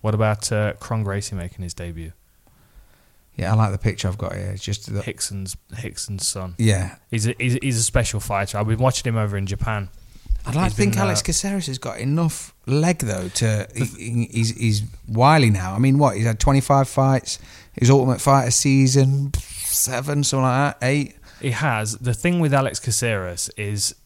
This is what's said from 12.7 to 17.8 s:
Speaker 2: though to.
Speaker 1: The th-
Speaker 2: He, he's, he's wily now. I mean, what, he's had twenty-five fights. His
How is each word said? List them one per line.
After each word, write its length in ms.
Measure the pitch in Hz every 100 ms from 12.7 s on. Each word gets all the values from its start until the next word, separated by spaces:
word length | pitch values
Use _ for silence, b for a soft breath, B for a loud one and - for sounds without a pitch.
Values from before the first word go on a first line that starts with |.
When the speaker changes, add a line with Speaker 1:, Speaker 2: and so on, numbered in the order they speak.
| 139 170 175
Speaker 2:
though 280 | 120 92 92
to. 400 | - 113 107 92
Speaker 1:
The 60 | -
th- 100 | 117 -
Speaker 2:
He, 320 | 104 117 117
he's, 240 | 117 113 113
he's 280 | 117 104 104 - -
wily 420 | 110 131 156 120
now. 240 | 101 92
I 60 | 98
mean, 180 | 135 135
what, 180 | 143 98
he's 100 | 113
had 140 | 107
twenty-five 480 | 143 139 - 139 135
fights. 520 | - 135 135 - - B B B
His 160 | -